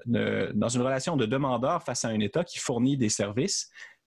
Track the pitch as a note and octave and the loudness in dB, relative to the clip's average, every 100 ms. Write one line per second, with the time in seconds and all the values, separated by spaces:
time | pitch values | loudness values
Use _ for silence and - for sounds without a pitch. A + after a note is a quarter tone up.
0 | A#2+ A2 G#2+ G#2 F#2 G#2 G#2 B2 B2+ C3 | -2 0 2 0 0 0 0 2 0 0
1 | F3 D#3 G#2+ C3 C#3+ A#2+ C3 E3+ - A#2+ | 0 0 2 2 2 0 0 0 -2 -4
2 | A#2+ A2 G#2 D#3 F3+ - - A#2+ B2+ C#3+ | -2 0 0 0 -2 -4 -2 2 2 4
3 | G#2+ - G#2 G#2+ C3+ - - - - - | 2 0 -2 0 0 -2 -6 -12 -20 -20